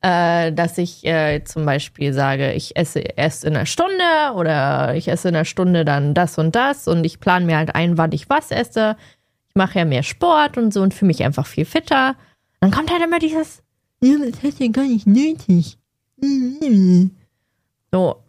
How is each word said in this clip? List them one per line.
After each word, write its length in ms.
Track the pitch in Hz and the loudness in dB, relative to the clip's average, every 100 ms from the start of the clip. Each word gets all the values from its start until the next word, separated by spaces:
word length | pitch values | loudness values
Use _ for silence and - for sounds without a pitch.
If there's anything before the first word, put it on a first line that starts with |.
äh, 520 | 190 175 170 170 165 | 0 0 2 0 0
dass 240 | 160 170 170 | -2 -4 -2
ich, 280 | 175 - - | -6 -4 -4
äh, 380 | 160 151 147 | -2 0 -4
zum 200 | - - | -6 -4
Beispiel 480 | 151 139 - - 143 | -2 -2 -4 -6 -4
sage, 400 | 135 139 135 135 | 0 -2 0 -2
ich 200 | - - - | -4 -6 -4
esse 220 | - - | -4 -4
erst 460 | - - 139 - | -6 -2 -4 -2
in 100 | - | -4
einer 120 | 151 156 | -2 -4
Stunde 680 | - 359 381 349 320 294 | -2 -2 0 2 2 0
oder 600 | 220 160 151 139 139 135 143 | -2 -2 0 0 0 -2 -2
ich 100 | - | -2
esse 220 | 170 185 | -2 0
in 80 | 165 | -2
einer 80 | |
Stunde 400 | 156 - 180 175 | -2 0 2 2
dann 300 | 151 143 143 | 2 0 0
das 220 | 147 175 - | 0 0 0
und 200 | 160 214 | 0 0
das 320 | 262 285 - | 0 -2 -2
und 160 | 170 | 0
ich 160 | 165 - | -2 -2
plan 260 | - 180 175 | 0 0 2
mir 120 | 156 | 0
halt 180 | 156 - | 0 -2
ein, 200 | 170 170 | 0 0
wann 140 | 165 | 0
ich 180 | 151 - | -2 -2
was 220 | 285 - | -4 -2
esse. 460 | - 240 - 214 214 - _ _ _ _ | -6 -4 -2 -2 -2 -12 _ _ _ _
Ich 40 | |
mache 240 | - 185 190 | 0 0 0
ja 40 | |
mehr 180 | 165 131 | 0 0
Sport 540 | 143 - 349 311 294 254 | -4 -2 2 4 2 0
und 160 | 226 | 0
so 80 | 202 | 2
und 140 | 196 | 0
fühle 140 | - 196 | 2 0
mich 140 | 160 | 2
einfach 220 | - 147 151 | 0 -2 -6
viel 200 | - 156 | -4 -4
fitter. 500 | 320 320 277 262 269 _ _ _ _ | -4 0 0 0 -4 _ _ _ _
Dann 100 | 190 | 2
kommt 200 | 196 320 | 2 0
halt 120 | 339 | 0
immer 140 | 330 339 | 0 0
dieses, 440 | 320 311 311 - _ _ _ _ | 0 -2 -6 -10 _ _ _ _
"Ja, 120 | 247 294 | 2 4
das 240 | 269 - | 0 -4
hast 180 | 285 285 | -6 -2
du 40 | |
ja 60 | 254 | -2
gar 160 | 226 277 | 0 0
nicht 200 | 233 202 | 0 4
nötig." 680 | 208 302 320 - 180 165 - _ _ _ _ 269 277 247 277 302 208 185 180 185 - _ _ _ _ _ _ _ | 4 4 -2 2 2 2 -6 _ _ _ _ -2 0 -2 -4 2 4 6 4 2 -2 _ _ _ _ _ _ _
So 300 | 185 180 - | -2 -2 -4